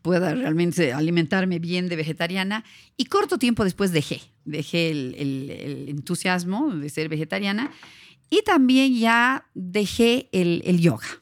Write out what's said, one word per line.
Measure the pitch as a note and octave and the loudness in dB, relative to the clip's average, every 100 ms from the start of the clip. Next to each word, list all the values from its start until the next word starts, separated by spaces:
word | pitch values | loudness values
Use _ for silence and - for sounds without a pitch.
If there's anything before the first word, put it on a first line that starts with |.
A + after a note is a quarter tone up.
pueda | D#3+ F3+ F3+ | 0 0 0
realmente | B3+ C4 D#3+ F3 F3 D3+ | 0 0 2 2 2 0
alimentarme | C3 D#3 E3+ D#3 F#3+ F#3 E3+ | 2 0 2 2 0 0 -2
bien | E3+ F3+ F3+ | -2 -2 -2
de | |
vegetariana. | E3 D#3 D#3 E3+ F#3+ F#3+ G#3+ - - _ - | -4 -4 -4 -4 -2 -4 -6 -8 -20 _ -6
Y | |
corto | B3 G4 G#4 F4 | 0 0 2 2
tiempo | B3 A#3 | 2 2
después | G3 - G3 | 0 2 0
dejé, | E3 - B2 - _ | 0 -2 -8 -10 _
dejé | - D3+ - E3+ E3 | -8 -8 -2 0 0
el, | D3+ B2+ - | -2 -6 -4
el, | C#3 C3+ C#3 | -4 -4 -8
el | - C#3+ C3+ C#3+ | -10 -10 -10 -8
entusiasmo | D3 C3+ F3 F#3+ F3+ F3 G3+ D4+ | -10 -6 -4 0 -2 -2 -2 -2
de | E3 C#3+ | -2 -6
ser | D#3 D#3 | -6 -4
vegetariana | D#3 D#3 G3 G3+ G#3 C#4 - - - - _ _ | -4 -4 -4 -2 -4 -6 -10 -20 -20 -20 _ _
y | G4 | 0
también | G#4+ E4+ B3+ C4 C4+ B3 | 4 4 6 4 4 2
ya | A3+ A#3 B3 C4+ _ | 4 4 2 0 _
dejé | - F3+ G3+ G3+ - A#3 B3 - | -12 -4 -2 -2 2 4 2 0
el, | F#3+ F3 E3+ | 0 2 0
el | - F3 | 2 4
yoga | E3 A2 - - | 4 2 -8 -16